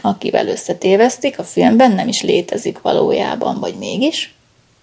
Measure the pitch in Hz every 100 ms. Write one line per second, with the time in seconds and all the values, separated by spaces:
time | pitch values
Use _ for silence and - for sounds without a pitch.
0 | 208 196 - - - - - 175 185 196
1 | 240 - 285 - 175 - 175 226 262 190
2 | 233 - - 175 170 - 170 175 - -
3 | - 76 - - - 69 87 95 101 175
4 | 285 - - _ _ _ _ _